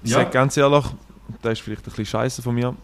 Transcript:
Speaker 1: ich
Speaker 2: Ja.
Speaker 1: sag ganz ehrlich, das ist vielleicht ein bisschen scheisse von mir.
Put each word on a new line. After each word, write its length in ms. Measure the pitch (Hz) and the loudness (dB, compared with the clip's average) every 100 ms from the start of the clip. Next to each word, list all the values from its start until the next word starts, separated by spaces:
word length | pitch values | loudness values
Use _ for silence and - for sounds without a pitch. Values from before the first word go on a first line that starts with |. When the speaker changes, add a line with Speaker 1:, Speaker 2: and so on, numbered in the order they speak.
Speaker 1:
ich 80 | 113 | 0
Speaker 2:
Ja. 100 | 117 | 0
Speaker 1:
sag 120 | 127 | 2
ganz 240 | 127 135 151 | 2 2 4
ehrlich, 300 | 139 143 123 - - - - 110 | 4 4 2 -10 -18 -20 -18 -8
das 100 | 117 | -4
ist 80 | 113 | -4
vielleicht 220 | - 107 | -6 -10
ein 80 | - | -10
bisschen 160 | - 107 | -8 -4
scheisse 340 | 110 123 127 | -2 -2 -2
von 140 | 123 | -4
mir. 200 | 120 123 117 | -2 -2 -4